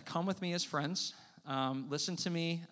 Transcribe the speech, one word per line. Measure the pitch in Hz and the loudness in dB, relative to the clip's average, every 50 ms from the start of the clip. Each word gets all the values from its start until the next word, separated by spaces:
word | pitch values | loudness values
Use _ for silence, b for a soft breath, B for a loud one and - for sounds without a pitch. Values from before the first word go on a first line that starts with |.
| - | -4
come | - - 165 175 | -2 -2 0 2
with | 196 185 185 | 2 0 0
me | 185 175 175 | 0 0 0
as | 180 - | 0 0
friends. | - - 147 147 147 185 185 - - - B B B B B B | 0 0 0 2 2 0 0 -2 -4 -6 B B B B B B
Um, | 151 135 135 131 131 135 135 135 139 | -2 0 2 2 2 2 0 -2 -2
listen | 139 147 - - 180 | -2 0 0 0 0
to | 170 - 185 | 0 0 2
me, | 170 170 165 165 170 165 170 - | 2 2 2 2 2 0 -2 -4